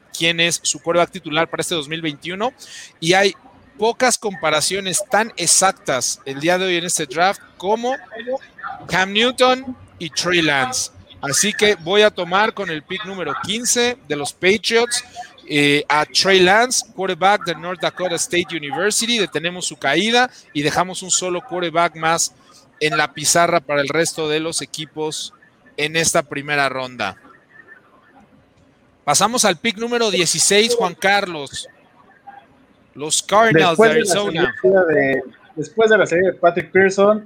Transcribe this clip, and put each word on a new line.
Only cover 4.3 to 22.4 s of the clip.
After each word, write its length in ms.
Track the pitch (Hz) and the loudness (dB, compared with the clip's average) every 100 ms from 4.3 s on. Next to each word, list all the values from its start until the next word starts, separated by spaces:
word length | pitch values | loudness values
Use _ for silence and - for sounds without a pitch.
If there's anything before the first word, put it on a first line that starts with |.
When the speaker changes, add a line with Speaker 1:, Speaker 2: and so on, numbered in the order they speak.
| 190 156 151 143 190 190 165 - | -4 0 0 0 -4 -4 -4 0
Speaker 1:
tan 240 | 202 226 - | 0 0 -2
exactas 840 | 170 - 190 185 - 131 - - - | 0 2 2 0 -2 -2 -4 -8 -10
el 140 | 135 | -6
día 200 | 156 180 | 0 0
de 60 | 190 | 0
hoy 100 | 175 | -2
en 80 | |
este 240 | 175 - 147 | -2 -4 -4
draft 340 | 139 180 202 - - | 0 0 0 -8 -10
como 380 | 180 226 240 269 - 226 240 262 - - - - - | -4 -2 -2 -6 -10 -14 -8 -8 -8 -16 -14 -14 -4
Cam 240 | 175 190 | -2 0
Newton 640 | 202 240 247 254 254 262 254 - - | 0 0 2 2 2 -2 -14 -16 -12
y 120 | 165 | -10
Trey 320 | - 170 175 | -6 -2 2
Lance. 480 | 160 143 127 123 - - - - | 2 2 0 -4 -8 -12 -20 -10
Así 320 | 139 135 202 | -4 -2 0
que 240 | 208 208 190 | 2 2 0
voy 280 | 165 202 | 0 4
a 80 | 214 | 4
tomar 420 | 202 175 185 220 | 2 -2 0 0
con 160 | 220 185 | -2 -6
el 140 | 156 | -8
pick 220 | - 185 180 | -8 -10 -10
número 280 | 196 156 135 | -8 -6 -6
quince 560 | - 214 240 240 240 247 147 | -6 -4 -2 0 0 -2 -6
de 80 | 147 | -6
los 180 | 139 | -6
Patriots, 720 | - 180 208 - 226 240 - - - 740 - - | -2 0 2 2 0 0 -2 -8 -14 -18 -18 -4
eh, 340 | 147 143 143 - | 0 2 2 2
a 160 | 147 151 | 0 0
Trey 360 | - 185 190 | 0 2 4
Lance, 440 | 180 208 247 247 - | 6 4 2 -2 -6
quarterback 520 | - 185 175 185 202 170 | -6 -6 0 2 2 -2
de 100 | 156 | -8
North 260 | 170 180 | -8 -6
Dakota 340 | 165 - 180 165 | -6 -4 -4 -4
State 400 | - 175 180 165 | -4 -2 -2 -6
University. 600 | 147 139 202 208 226 240 | -8 -4 -2 -2 -2 -2
Detenemos 480 | 180 156 165 180 165 | -2 -4 -6 -6 -10
su 120 | 165 | -4
caída 520 | 139 151 214 240 254 - - | 0 2 2 2 2 -2 -12
y 80 | 147 | -4
dejamos 400 | 143 151 180 180 | -2 0 -2 -4
un 80 | 185 | -4
solo 320 | - 180 175 | -2 -2 -6
quarterback 540 | - 180 170 156 170 160 | -6 -6 -2 0 0 0
más 400 | 160 165 - _ | -2 0 -2 _